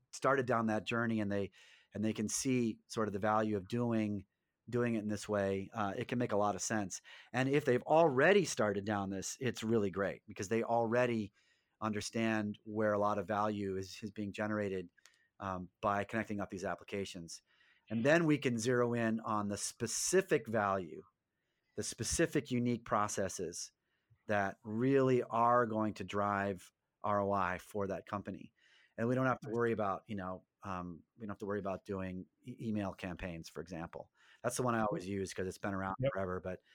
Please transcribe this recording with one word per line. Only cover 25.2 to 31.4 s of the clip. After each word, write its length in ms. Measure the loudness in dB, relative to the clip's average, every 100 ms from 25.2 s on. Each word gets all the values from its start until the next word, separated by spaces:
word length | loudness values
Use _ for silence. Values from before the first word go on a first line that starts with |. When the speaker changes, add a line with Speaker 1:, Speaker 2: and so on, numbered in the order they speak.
| 2
Speaker 1:
are 380 | 2 4 4 4
going 280 | 2 0
to 100 | -2
drive 640 | -4 0 0 2 0 -2 -8 _ _ _
R 180 | 0 0
O 120 | 2
I 260 | 2 0 -2
for 300 | -6 -4 -4
that 180 | -4 -6
company. 460 | -6 -6 -10 -14 _ _ _ _ -4
And 120 | -2
we 80 | 2
don't 100 | 2
have 140 | 0
to 80 | -2
Speaker 2:
Nice. 60 |
Speaker 1:
worry 180 | 0 0
about, 320 | 0 -2 -2 -6
you 80 |
know, 280 | -8 -6 -8 _ _
um, 380 | -8 -8 -8 -12 -16 -14
we 80 | -12
don't 40 |
have 100 | -8